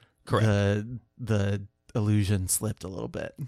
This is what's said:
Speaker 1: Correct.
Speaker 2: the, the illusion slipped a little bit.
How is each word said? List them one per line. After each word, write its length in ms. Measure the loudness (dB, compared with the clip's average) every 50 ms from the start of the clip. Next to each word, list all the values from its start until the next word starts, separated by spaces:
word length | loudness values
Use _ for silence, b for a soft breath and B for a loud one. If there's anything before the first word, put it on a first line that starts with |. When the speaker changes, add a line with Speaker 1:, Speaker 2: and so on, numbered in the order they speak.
| b b b b _
Speaker 1:
Correct. 220 | 0 2 4 4 4
Speaker 2:
the, 520 | 4 4 4 2 2 0 -2 -6 -10 -12 -14 _ _ -10
the 420 | -4 0 0 0 2 0 -2 -4 -6 -10 _ _ _ _ -2
illusion 540 | 0 2 4 4 4 4 2 2 0 0 0
slipped 360 | -2 -2 -2 -4 -6 -6 -10
a 40 | -10
little 200 | -8 -8 -8 -8
bit. 260 | -6 -8 -8 -8 -10 -10 -10